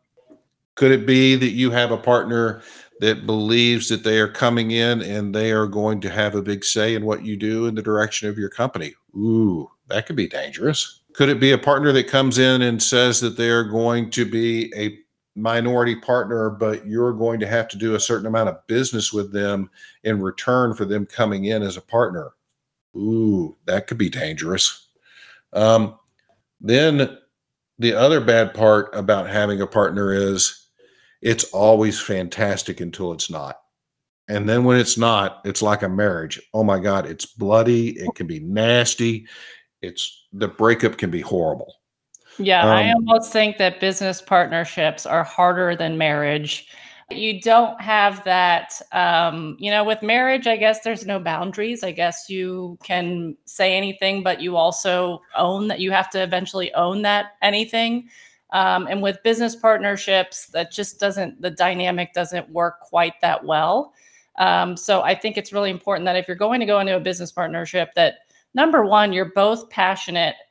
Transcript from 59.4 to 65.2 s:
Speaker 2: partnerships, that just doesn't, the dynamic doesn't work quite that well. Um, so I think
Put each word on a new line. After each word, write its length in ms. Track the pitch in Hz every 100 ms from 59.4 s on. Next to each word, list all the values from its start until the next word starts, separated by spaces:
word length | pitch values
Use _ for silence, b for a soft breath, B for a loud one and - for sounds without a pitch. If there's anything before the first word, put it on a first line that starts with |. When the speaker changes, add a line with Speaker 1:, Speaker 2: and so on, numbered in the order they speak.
| 233 226
Speaker 2:
partnerships, 920 | 226 214 202 196 - 190 185 - -
that 220 | 160 175
just 300 | - 202 -
doesn't, 400 | 202 190 175 -
the 100 | 180
dynamic 640 | 156 180 180 180 180 175
doesn't 380 | - 170 180 -
work 300 | 160 170 170
quite 340 | - 165 170 -
that 200 | 170 160
well. 520 | 151 156 160 214 294 b b b b -
Um, 380 | 185 175 180 180
so 240 | - 190
I 140 | 147
think 240 | 190